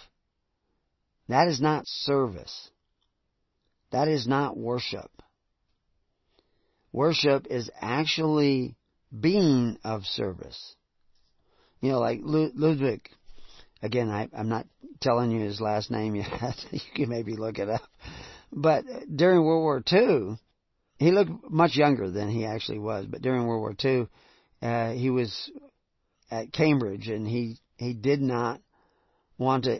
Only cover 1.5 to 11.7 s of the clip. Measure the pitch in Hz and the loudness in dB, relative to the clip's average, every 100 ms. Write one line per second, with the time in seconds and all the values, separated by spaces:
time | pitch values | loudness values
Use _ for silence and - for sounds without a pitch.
1.5 | 131 151 151 - - - 139 123 90 - | 2 2 0 -4 -6 0 0 0 -4 -14
2.5 | - - _ _ _ _ _ _ _ _ | -18 -20 _ _ _ _ _ _ _ _
3.5 | _ _ _ _ 123 156 151 117 135 143 | _ _ _ _ 0 2 2 0 0 0
4.5 | - 113 123 - 95 - - - _ _ | -4 -4 -4 -4 -8 -12 -20 -20 _ _
5.5 | _ _ _ _ _ _ _ _ _ _ | _ _ _ _ _ _ _ _ _ _
6.5 | _ _ _ _ 117 156 156 147 139 - | _ _ _ _ 0 0 2 4 2 0
7.5 | 123 110 - 110 131 156 - 156 151 143 | -6 -6 -8 -4 -2 0 0 2 4 4
8.5 | 131 123 - _ _ _ 113 156 202 170 | 2 -2 -8 _ _ _ -2 2 4 4
9.5 | 127 120 - 110 110 95 - 101 87 - | 4 2 -2 -6 -6 -6 -6 -4 -6 -12
10.5 | - - - _ _ _ _ _ _ _ | -18 -20 -20 _ _ _ _ _ _ _
11.5 | _ _ | _ _